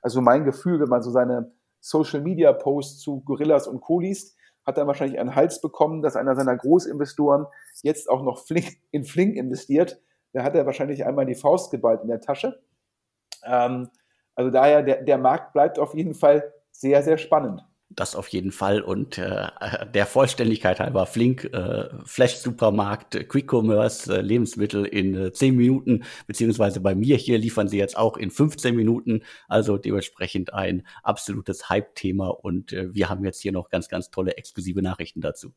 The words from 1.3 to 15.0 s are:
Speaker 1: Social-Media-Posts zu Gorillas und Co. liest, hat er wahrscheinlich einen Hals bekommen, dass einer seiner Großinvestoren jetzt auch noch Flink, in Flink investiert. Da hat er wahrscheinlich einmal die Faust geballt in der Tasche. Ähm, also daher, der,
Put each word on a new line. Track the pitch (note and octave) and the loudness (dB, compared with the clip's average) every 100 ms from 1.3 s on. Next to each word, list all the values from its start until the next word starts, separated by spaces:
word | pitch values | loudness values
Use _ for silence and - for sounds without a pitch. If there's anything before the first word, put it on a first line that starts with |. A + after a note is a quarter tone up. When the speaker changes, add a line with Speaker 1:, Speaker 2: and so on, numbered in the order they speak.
| B2 A#2 _ _ _ | -2 -6 _ _ _
Speaker 1:
Social-Media-Posts | - D#3 D3+ D3 D3 F3+ D#3 B2 - C#3+ C#3 - | -4 -2 -2 -4 -6 4 4 4 0 -2 -4 -12
zu | - C#3 | -10 -10
Gorillas | C3 C3+ D3+ C#3+ C#3 | -6 -4 2 2 2
und | B2+ | -12
Co. | - E3+ | -2 -2
liest, | F3+ G3 - _ _ _ | 0 -6 -10 _ _ _
hat | - C3 | -6 -2
er | C#3+ | -2
wahrscheinlich | C#3+ C#3 C3 | 0 -2 -4
einen | B2 | -4
Hals | B2+ E3 E3 | 2 2 0
bekommen, | D#3 - D3+ D#3+ | -8 0 0 2
dass | D3+ A2 | -2 -2
einer | C3 | 0
seiner | C3 C3 B2+ | 0 2 0
Großinvestoren | C3 F3 F3 D3 C#3+ - D3 C#3+ D3 - - - | 4 4 4 -6 -6 0 2 2 0 -14 -20 -6
jetzt | C#3+ D3+ - | -4 -4 0
auch | C3 | -2
noch | C3+ A2+ | 0 -6
Flink, | - D#3+ - - _ | -4 -4 -4 -12 _
in | D3+ | -8
Flink | C3+ E3 G3 - | -4 0 0 0
investiert. | B2+ B2 - C#3 F3 - _ _ _ | -6 -8 0 2 2 -2 _ _ _
Da | B2+ | -4
hat | B2+ | 0
er | D#3+ C#3+ | 0 0
wahrscheinlich | - C#3+ C#3+ - | -2 -4 -4 -4
einmal | C#3+ C3 | -2 -2
die | |
Faust | B2 C#3+ F3 - | 0 2 2 0
geballt | B2+ A#2 A2+ | -2 2 2
in | A2 | 0
der | A2+ | -6
Tasche. | - C#3 B3+ C4 _ _ _ _ _ _ _ - | -4 -6 -6 -8 _ _ _ _ _ _ _ -20
Ähm, | A2+ B2 B2 B2+ B2+ _ _ _ _ | -2 0 0 -2 -10 _ _ _ _
also | - B2+ | -2 2
daher, | C3 C#3 D3 | 6 6 6
der, | C#3 C3 | 4 0